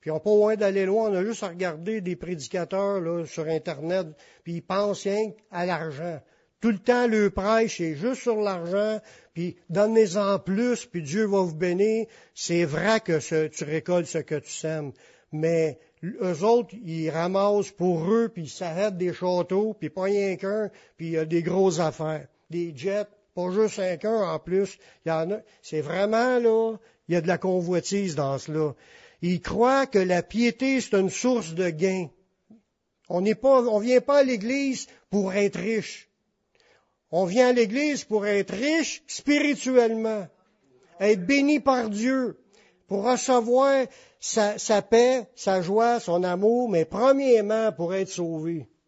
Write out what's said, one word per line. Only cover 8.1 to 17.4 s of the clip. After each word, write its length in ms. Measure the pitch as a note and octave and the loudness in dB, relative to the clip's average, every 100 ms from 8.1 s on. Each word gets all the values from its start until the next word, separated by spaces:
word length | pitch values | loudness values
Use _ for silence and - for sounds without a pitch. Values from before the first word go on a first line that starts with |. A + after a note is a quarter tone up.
| C4 | -4
sur 180 | - G#3+ | -2 -2
l'argent, 580 | G#3 F#3 E3+ G3 G#3+ G#3+ - - _ | -2 -4 -4 -2 -2 -4 -8 -20 _
puis 240 | - F3 - _ | -8 -8 -8 _
donnez-en 720 | E3 G#3 A3+ G#3+ F3+ G3 G3 | 0 2 4 4 2 0 0
plus, 460 | - F#3+ B3 A#3 - | -2 -2 0 -2 -4
puis 160 | F3 | -10
Dieu 220 | D3 F3 A3 | -6 -2 0
va 160 | G3 | 2
vous 140 | F#3 D#3 | 0 -2
bénir. 520 | F3+ F3+ G#3 A3 A3 - _ | -2 2 2 0 -4 -10 _
C'est 320 | - - E3+ E3+ | -12 -2 0 0
vrai 340 | D3 F#3 A3 | 0 0 0
que 200 | A3 D#3+ | 2 -2
ce, 280 | - D#3+ D#3 | 0 -2 -2
tu 160 | - | -4
récoltes 440 | C#3+ D#3 D3+ F3+ E3+ | -6 -6 0 0 0
ce 100 | E3 | -6
que 180 | - D3+ | -4 -8
tu 160 | - | -8
sèmes. 400 | - D#3 D#3+ D3 - _ _ _ | -10 -6 -6 -8 -12 _ _ _
Mais 480 | D3+ D#3+ E3 D#3+ C3+ _ _ | -4 0 2 0 -2 _ _
eux 400 | E3 B3 F#3 D#3+ | -12 -6 -4 0
autres, 320 | G3+ A#3 A#3+ G3+ | 2 2 2 -10
ils 260 | G3+ E3 D#3 | -10 -4 -4
ramassent 600 | D#3 F3 F#3+ | -2 -2 0